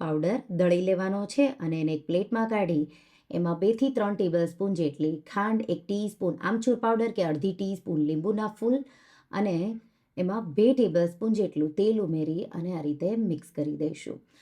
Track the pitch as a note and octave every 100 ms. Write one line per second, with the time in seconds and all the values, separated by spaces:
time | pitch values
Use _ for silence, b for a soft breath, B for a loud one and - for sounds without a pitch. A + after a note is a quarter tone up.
0 | D#3+ D3+ D#3+ B3 - E3+ F3+ F3 F#3 F#3
1 | F#3+ G3 G3+ - C#4+ - D#3+ D#3+ D#3 D#3
2 | - F3 G3+ A3+ A3+ G#3+ F3+ D#3+ D3+ B
3 | B B B E3+ E3+ E3+ G3 A3+ C4+ B3+
4 | G#3 G3+ F#3 E3+ E3+ E3+ G3 F3+ D#3 -
5 | D#3 E3 - G3+ G#3 A3 A3 E3 - G3+
6 | G#3 G#3 F#3 - F3+ A3+ A3+ A#3 A3+ A3+
7 | A3+ G#3+ F3 D3+ F#3+ F#3 G3 F#3+ - D#3+
8 | D3+ D#3 F3 G#3+ G#3 - A3+ C4+ C4+ b
9 | b b b - G#3 E3+ F#3+ A3+ - _
10 | _ - F3+ G#3 F3+ C#3+ A3 C4 G#3+ E3
11 | E3+ E3+ A3+ G#3 F#3 D3+ D3+ D3+ G#3 A3
12 | F#3 D#3+ D#3 E3 - F3 E3+ F3 D3 D3
13 | F3 A3+ G#3+ D3+ - - D3 D3 D3+ -
14 | - - _ b